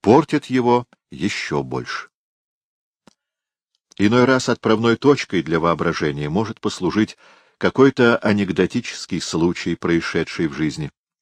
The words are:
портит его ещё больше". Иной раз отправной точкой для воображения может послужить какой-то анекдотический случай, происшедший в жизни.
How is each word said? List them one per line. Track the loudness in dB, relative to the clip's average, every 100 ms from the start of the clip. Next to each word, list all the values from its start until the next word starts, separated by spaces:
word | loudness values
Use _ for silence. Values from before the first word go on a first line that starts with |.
портит | 4 4 4 -2 -2
его | 0 2 0 -2 _ _
ещё | -8 -6 -4 -4 -4
больше". | -4 -8 -8 -10 -12 _ _ _ _ _ _ _ _ _ _ _ _ _ _ _ _ _ _ -2
Иной | 2 4
раз | 4 2 0
отправной | -2 0 2 2 2
точкой | 2 2 0 -4
для | -2 0
воображения | 0 0 -2 -2 -4 -4 -4
может | -2 -4 -6
послужить | -8 -4 -2 0 0 -2 -20 _ _ _
какой-то | -2 4 4 6 4 4
анекдотический | 2 0 0 0 0 -2 -8 -12 -8 -6
случай, | -4 0 0 0 -4 -4
происшедший | 0 0 0 -4 -4 -4 -6
в |
жизни. | -2 -4 -4 -10 -12 _ _